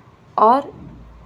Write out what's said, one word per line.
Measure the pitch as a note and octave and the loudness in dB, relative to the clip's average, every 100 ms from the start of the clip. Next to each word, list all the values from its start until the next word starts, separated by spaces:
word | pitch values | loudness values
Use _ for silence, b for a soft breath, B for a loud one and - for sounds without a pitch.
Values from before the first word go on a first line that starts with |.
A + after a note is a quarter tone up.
| B _ _ - | B _ _ 0
और | G#3+ C4 - - - - - - | 2 2 -2 -16 -20 -20 -20 -20